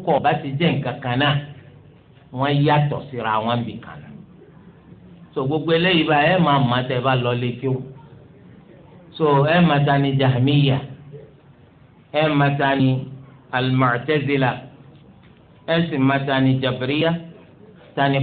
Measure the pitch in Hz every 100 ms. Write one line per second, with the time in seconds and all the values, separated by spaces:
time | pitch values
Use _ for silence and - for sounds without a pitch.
0 | 175 139 147 160 143 139 165 135 131 120
1 | 127 123 143 143 - - - - - -
2 | - - - 127 139 143 147 147 147 -
3 | - 123 110 110 113 120 104 - - -
4 | - 71 - - - - - - - -
5 | - - - 147 131 151 156 165 180 170
6 | 156 147 156 185 151 143 120 123 127 123
7 | 131 127 123 123 123 120 131 131 - -
8 | - - - - - - - - - -
9 | - - 151 139 151 175 165 143 143 139
10 | 139 135 131 123 135 143 139 101 - -
11 | - - - - - - - _ - _
12 | _ 147 156 147 139 143 139 135 131 131
13 | - - - - - 127 131 131 127 117
14 | 131 151 131 139 127 113 - - - -
15 | - - - - - - - 165 165 147
16 | 131 139 139 135 131 131 127 107 127 147
17 | 165 170 - - - - - - - -
18 | 139 139